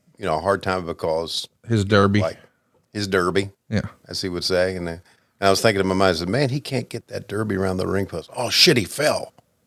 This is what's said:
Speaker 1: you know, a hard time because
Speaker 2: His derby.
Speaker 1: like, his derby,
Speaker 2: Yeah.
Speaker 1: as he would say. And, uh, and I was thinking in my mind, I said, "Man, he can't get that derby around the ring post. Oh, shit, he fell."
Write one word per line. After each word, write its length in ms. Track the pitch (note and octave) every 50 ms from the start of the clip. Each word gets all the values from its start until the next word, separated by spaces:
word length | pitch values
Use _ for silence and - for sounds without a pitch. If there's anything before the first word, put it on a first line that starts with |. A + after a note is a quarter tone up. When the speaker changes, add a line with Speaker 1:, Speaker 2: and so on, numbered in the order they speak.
| _ _ _ -
Speaker 1:
you 60 | G#2+
know, 100 | F2+ D#2+
a 40 | D#2
hard 200 | E2 F#2+ G2 F2+
time 240 | - G2 F#2 F#2 E2+
because 640 | E2 E2 - - E2+ D#2+ D#2+ E2 D#2+ - - - - _ _ _
Speaker 2:
His 160 | A2+ A#2 G#2+ G2
derby. 360 | G2+ A2 G2+ G2+ G2+ G2 G#2+
Speaker 1:
like, 160 | F#2 E2 - - - _ _ _ _ _ _ _ _ _ -
his 140 | G#2+ G#2
derby, 420 | F#2+ F#2+ F#2 F2 F2+ F2 G2 G2+ G2 - _ _
Speaker 2:
Yeah. 200 | - A2+ G2 F2+ F#2 - _ _
Speaker 1:
as 140 | - F2+ -
he 80 | - F#2+
would 140 | F2 E2+ -
say. 320 | - F#2 F2+ F#2 F#2+ F#2
And, 120 | F#2 F2
uh, 40 | E2+
and 100 | E2 E2 - _ _ _ _ _ _ _ G2
I 20 | G2
was 100 | G2 G2
thinking 200 | - A2+ G#2 G2
in 60 | F#2+
my 80 | F#2+ F#2
mind, 220 | F#2+ G2 F#2+ F2
I 20 | D#2+
said, 100 | F2 F2+
"Man, 200 | G#2 C3 D3 B2
he 100 | B2+ D3+
can't 280 | - - C3+ - -
get 200 | - - - -
that 200 | - - G2+ -
derby 280 | - G2+ G#2 A2 G#2+ G2
around 220 | F#2 F#2+ F#2+ F#2
the 100 | F#2 F#2
ring 180 | F#2 F#2 G2 G2
post. 240 | - - E2 D#2 - -
Oh, 140 | - - G#2+
shit, 260 | - - - F3+ E3+
he 80 | C3+ F#2
fell." 480 | - - - D3 D3 A2+ G#2 - - - _ _ _ _ _ _